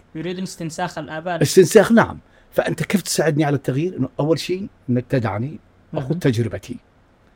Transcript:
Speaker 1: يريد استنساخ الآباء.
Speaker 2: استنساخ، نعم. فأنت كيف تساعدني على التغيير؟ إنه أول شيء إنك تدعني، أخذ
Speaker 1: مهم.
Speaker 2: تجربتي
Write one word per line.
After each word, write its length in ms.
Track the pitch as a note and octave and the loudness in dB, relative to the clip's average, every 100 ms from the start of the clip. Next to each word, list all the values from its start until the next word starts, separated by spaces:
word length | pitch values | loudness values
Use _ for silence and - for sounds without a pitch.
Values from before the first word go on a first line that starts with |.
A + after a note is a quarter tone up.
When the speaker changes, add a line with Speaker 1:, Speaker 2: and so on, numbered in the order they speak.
| _ | _
Speaker 1:
يريد 240 | D#3 E3 F#3 | -10 -8 -8
استنساخ 600 | F#3+ - E3 D#3 F3+ - | -8 -8 -10 -6 -8 -8
الآباء. 440 | D3+ D#3 E3+ E3+ | -10 -10 -6 -2
Speaker 2:
استنساخ، 500 | D3+ - F3 G#3+ F#3+ | 2 6 8 8 8
نعم. 260 | A3+ D#3 D#2+ - _ _ | 6 4 -2 -18 _ _
فأنت 320 | - - D3+ | -4 -2 -2
كيف 200 | D3+ G3 | -2 -2
تساعدني 420 | - - D#3+ D3 | -2 0 0 2
على 120 | D3+ C#3+ | 2 0
التغيير؟ 400 | - C3 F3 F#3 | -2 -2 -2 -2
إنه 120 | C3 - | -4 -2
أول 180 | D3+ D#3+ | 0 0
شيء 300 | - F#3 G3 _ - | 0 -6 -8 _ -2
إنك 140 | B2 A#2+ | -2 0
تدعني، 500 | C#3 A2+ G2+ C3 F#3 _ _ - | -2 -2 -4 -6 -10 _ _ -10
أخذ 140 | D#3 C3 | -8 -4
Speaker 1:
مهم. 80 | D#3+ | -2
Speaker 2:
تجربتي 580 | C#3+ A2 A#2 F#2+ - - _ _ _ _ _ | 0 0 -2 -4 -12 -18 _ _ _ _ _